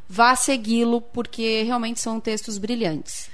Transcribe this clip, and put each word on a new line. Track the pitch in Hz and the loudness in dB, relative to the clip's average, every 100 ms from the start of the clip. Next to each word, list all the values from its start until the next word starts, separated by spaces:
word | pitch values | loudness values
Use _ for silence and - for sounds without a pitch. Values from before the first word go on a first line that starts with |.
| - | -8
vá | 190 233 254 | 4 6 6
segui-lo, | - 269 214 233 233 233 | 4 0 2 2 4 2
porque | 233 - 233 - 226 220 | -2 -6 -6 -4 0 0
realmente | 220 247 226 233 | 0 0 -2 -4
são | 226 226 | -4 -4
textos | 226 214 - 202 | -2 -4 -4 -6
brilhantes. | 208 240 196 156 - - - | -4 0 0 -2 -6 -10 -10